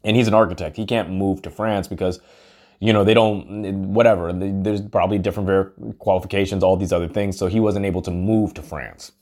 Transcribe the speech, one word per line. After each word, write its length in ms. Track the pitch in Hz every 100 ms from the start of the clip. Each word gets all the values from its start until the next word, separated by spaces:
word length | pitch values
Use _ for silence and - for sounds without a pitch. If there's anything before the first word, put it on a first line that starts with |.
And 120 | 107 110
he's 140 | 110
an 40 |
architect. 440 | 107 104 87 80 92
He 80 | 101
can't 240 | 117 87
move 320 | 92 98 95
to 80 | 85
France 400 | - 110 101 90
because, 320 | 90 92 90 _ _ _ _ _ _
you 140 | 107
know, 100 | 107
they 100 | 101
don't, 800 | 110 110 104 65 104 98 98 95
whatever. 380 | 104 117 95 85
There's 500 | 90 98 98 98 104
probably 380 | 104 104 95 104
different 280 | 95 98 95
ver-, 260 | 95 95 - 113 110
qualifications, 640 | - 92 92 98 95 98
all 140 | 92 92
these 160 | 92
other 160 | 87 85
things. 280 | 104 101 95
So 100 | 92
he 120 | 110
wasn't 260 | 107 101 98
able 160 | 90
to 80 | 90
move 420 | 87 95 110 107
to 80 | -
France. 500 | 76 78 57 50 - _